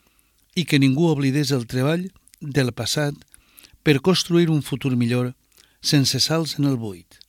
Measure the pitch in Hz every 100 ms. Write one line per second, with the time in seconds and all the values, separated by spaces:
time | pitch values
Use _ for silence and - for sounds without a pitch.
0 | _ _ _ _ _ - 156 147 135 131
1 | 170 147 139 135 139 135 117 127 131 165
2 | 185 - _ _ 151 131 127 117 110 -
3 | 147 143 - _ _ _ - _ - 139
4 | 170 180 - 170 170 156 135 131 139 123
5 | 120 123 123 123 _ _ _ _ - 151
6 | 131 131 - 160 160 - 143 131 110 90
7 | 82 _